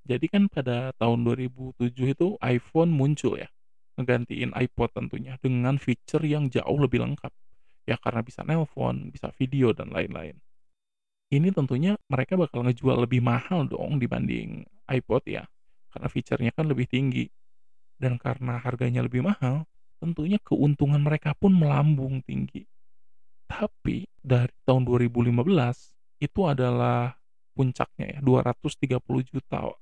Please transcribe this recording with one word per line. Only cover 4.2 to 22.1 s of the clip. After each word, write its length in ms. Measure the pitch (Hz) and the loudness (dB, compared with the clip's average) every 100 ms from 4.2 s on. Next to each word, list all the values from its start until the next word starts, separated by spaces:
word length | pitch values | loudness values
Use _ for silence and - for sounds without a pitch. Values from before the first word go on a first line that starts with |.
| 120 - 123 | 0 -4 -6
iPod 440 | 120 127 - 120 110 | -2 -4 0 -2 -2
tentunya 400 | 120 - 131 131 | -8 -8 -10 -6
dengan 360 | 131 123 123 139 | -2 0 0 0
feature 480 | - 120 - 151 156 | 0 -4 -2 -2 0
yang 240 | 147 139 | 0 0
jauh 280 | - - 143 | 0 0 2
lebih 280 | 131 123 120 | 2 2 0
lengkap. 280 | 143 - - - - - - - | -4 -10 -16 -20 -20 -20 -14 -6
Ya 160 | 113 | -2
karena 240 | 117 117 120 | -2 -2 -6
bisa 160 | - - | -8 -2
nelpon, 680 | 165 151 135 127 131 - | -2 -2 -2 -4 -4 -8
bisa 160 | - - - | -10 -12 -4
video 360 | 131 139 123 | -2 2 2
dan 200 | - - | 2 -4
lain-lain. 480 | - - - 78 - - - _ _ _ _ _ _ _ | -6 -6 -8 -12 -14 -20 -20 _ _ _ _ _ _ _
Ini 160 | 143 175 190 | 2 2 0
tentunya 400 | 135 127 180 214 - | 0 0 0 0 -2
mereka 240 | 131 135 185 | -4 0 0
bakal 320 | 160 123 123 | 0 0 0
ngejual 400 | 120 131 127 120 | 2 2 2 2
lebih 160 | 127 | 2
mahal 400 | 123 117 - 180 | 2 0 0 -2
dong 400 | 135 - - 143 | -2 -4 -2 -2
dibanding 640 | 123 120 - 120 - 107 - - - | 0 -2 -2 -4 -6 -10 -14 -20 -4
iPod 320 | 127 - 117 - | -4 0 -2 -2
ya, 220 | 98 - _ - - - | -8 -12 _ -20 -20 -18
karena 180 | - 139 | -10 -6
fiturnya 400 | 139 - 127 120 | -6 -4 -2 -2
kan 160 | - 156 | -2 -2
lebih 180 | 127 123 | 0 0
tinggi. 340 | 127 135 127 - - - - - - - - | 0 0 0 -4 -10 -20 -20 -20 -20 -20 -6
Dan 240 | 131 120 | -4 -2
karena 400 | 131 131 123 120 | -4 -4 -4 -4
harganya 400 | 123 120 127 123 | -4 -2 -2 0
lebih 240 | 123 123 | -2 0
mahal, 400 | 165 208 127 143 160 - - - | 0 0 0 -2 -4 -14 -20 -8
tentunya 400 | 165 165 156 214 | -6 -4 -2 -2
keuntungan 560 | - - 147 143 143 147 | 0 2 2 4 2 2
mereka 320 | 147 151 151 | 2 0 -2
pun 220 | 147 202 185 | 2 6 6
melambung 640 | 151 139 151 143 131 | 6 4 4 2 0